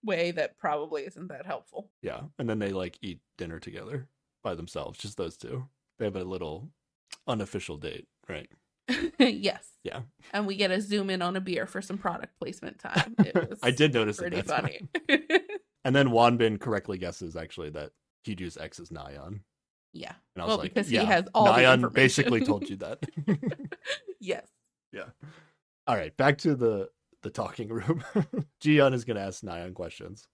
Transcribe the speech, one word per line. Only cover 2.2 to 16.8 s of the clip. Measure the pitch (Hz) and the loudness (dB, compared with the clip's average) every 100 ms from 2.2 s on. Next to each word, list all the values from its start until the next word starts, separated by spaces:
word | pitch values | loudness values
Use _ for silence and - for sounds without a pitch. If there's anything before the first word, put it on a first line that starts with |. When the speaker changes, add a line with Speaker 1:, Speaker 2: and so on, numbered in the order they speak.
| 147 - | -12 -6
Speaker 2:
and | 120 | -4
then | 110 | -2
they, | 101 | -2
like, | 95 90 - | -2 -4 -8
eat | 101 85 _ - | -12 -12 _ -12
dinner | 87 80 | -10 -10
together | - 98 98 135 131 _ _ _ | -12 -14 -10 -10 -10 _ _ _
by | 110 | -6
themselves, | 85 82 - 71 - | -6 -6 -8 -8 -10
just | 104 - | -12 -8
those | 82 - | -8 -8
two. | 117 127 131 _ _ _ | -10 -10 -10 _ _ _
They | |
have | 107 95 | -4 -4
a | |
little | 90 92 82 78 143 _ _ _ _ - - | -6 -6 -6 -8 -14 _ _ _ _ -16 -6
unofficial | 117 98 101 - 76 | -4 -4 -6 -8 -10
date, | - - - _ - | -10 -10 -16 _ -12
right? | 78 - | -12 -12
Speaker 1:
<laughs> | _ _ _ - 254 330 - | _ _ _ -6 -4 -4 2
Yes. | 269 208 196 - - _ | 2 4 -2 -4 -12 _
Speaker 2:
Yeah. | - - 120 _ - | -12 -10 -14 _ -8
Speaker 1:
And | 202 208 | -4 -4
we | 196 | -2
get | 202 | 0
a | 185 | 0
zoom | 202 208 196 | 0 -2 0
in | 185 | -2
on | 175 190 | -2 -2
a | |
beer | 185 170 - | -4 -4 -4
for | 190 | -6
some | 196 202 | -6 -4
product | 190 175 - _ | -4 -4 -10 _
placement | 165 185 - - | -10 -8 -14 -12
time. | - - - 233 | -4 -2 -2 4
Speaker 2:
<laughs> | |
Speaker 1:
It | - | 4
was | - 131 - | 4 -2 0
Speaker 2:
I | 123 | 0
did | 131 151 | 4 4
notice | 123 107 104 | 4 2 0
it, | |
Speaker 1:
pretty | 175 - | -4 -4
Speaker 2:
that's | - | -2
Speaker 1:
funny. | 139 - - 180 349 - | -2 -2 -6 -8 -8 2
Speaker 2:
fine. | 285 - | 2 4
Speaker 1:
<laughs> | 349 - 415 _ _ | 0 0 -12 _ _
Speaker 2:
And | 131 | 2
then | 135 135 | 4 6
Wonbin | 117 120 120 113 104 | 8 6 8 2 2
correctly | - 104 | -2 -4